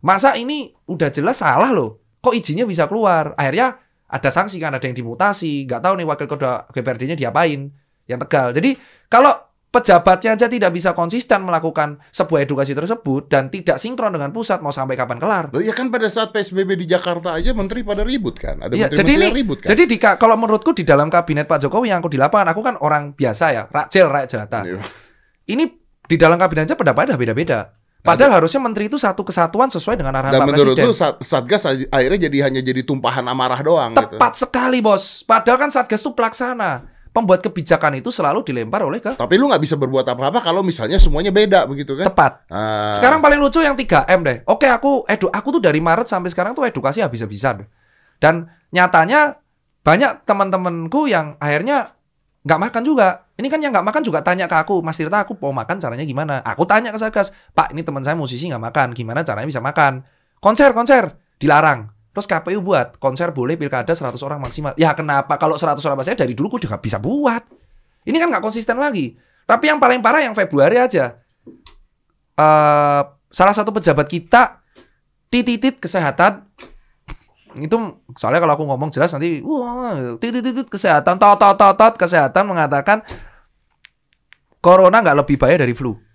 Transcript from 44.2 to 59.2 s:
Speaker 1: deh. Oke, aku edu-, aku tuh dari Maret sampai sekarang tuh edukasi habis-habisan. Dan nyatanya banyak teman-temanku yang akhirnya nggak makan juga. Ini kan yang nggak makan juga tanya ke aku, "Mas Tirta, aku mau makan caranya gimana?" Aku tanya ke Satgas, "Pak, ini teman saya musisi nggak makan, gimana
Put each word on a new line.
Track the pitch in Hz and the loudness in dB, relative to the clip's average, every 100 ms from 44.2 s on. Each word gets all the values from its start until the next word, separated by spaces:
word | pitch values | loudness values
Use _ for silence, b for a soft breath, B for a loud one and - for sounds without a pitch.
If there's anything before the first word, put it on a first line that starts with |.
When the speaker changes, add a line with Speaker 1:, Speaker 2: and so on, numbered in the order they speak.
Speaker 1:
deh. | 160 120 - | 2 -4 -2
Oke, | 220 277 | 2 2
aku | 233 277 277 | 2 0 -2
edu-, | - 208 185 | -2 -2 -2
aku | 202 226 | -4 -2
tuh | 302 | 0
dari | 180 151 | 2 2
Maret | 170 170 233 | 0 0 0
sampai | 196 180 | -4 -6
sekarang | 170 185 | -4 -6
tuh | 262 262 | -2 -4
edukasi | 139 131 147 | -2 -4 -2
habis-habisan. | 143 117 107 101 131 104 104 _ _ _ _ _ | -4 -4 -10 -4 -4 -4 -10 _ _ _ _ _
Dan | 147 170 165 b b | 2 2 -4 b b
nyatanya | 175 180 175 165 277 302 - _ _ _ _ | 2 4 4 4 4 2 0 _ _ _ _
banyak | - 170 269 208 | 2 4 2 -2
teman-temanku | - 202 196 185 180 170 165 262 302 | -4 -2 0 -2 -2 -6 -4 -2 0
yang | 185 151 143 | 0 -2 -6
akhirnya | 147 147 208 285 226 _ _ _ _ _ | -4 -2 0 -2 -4 _ _ _ _ _
nggak | - 156 | -2 0
makan | 185 233 | 0 -4
juga. | 254 294 190 175 _ | -2 2 2 0 _
Ini | - 254 | -10 -6
kan | 311 | -4
yang | 294 | -2
nggak | 214 196 | -2 -2
makan | 294 | -2
juga | 254 156 | -2 -2
tanya | 151 180 180 | -2 -2 -2
ke | |
aku, | 170 156 196 | -2 0 -2
"Mas | 165 156 | -4 -6
Tirta, | 156 202 | -4 -2
aku | 202 208 | -4 -6
mau | 143 | -6
makan | 135 110 185 | -6 -6 -6
caranya | 156 120 | -6 -8
gimana?" | 156 131 151 135 | -8 -6 -6 -6
Aku | 113 104 180 | -6 -4 2
tanya | 208 233 | 2 0
ke | 214 | -6
Satgas, | 220 220 196 b b | -4 -2 -4 b b
"Pak, | - 160 | -2 -2
ini | 147 | -4
teman | 160 139 | -8 -6
saya | 135 | -4
musisi | 165 139 123 170 | -4 -4 -8 -8
nggak | 123 | -8
makan, | 113 135 131 | -6 -2 -2
gimana | 120 113 123 | -4 -8 -6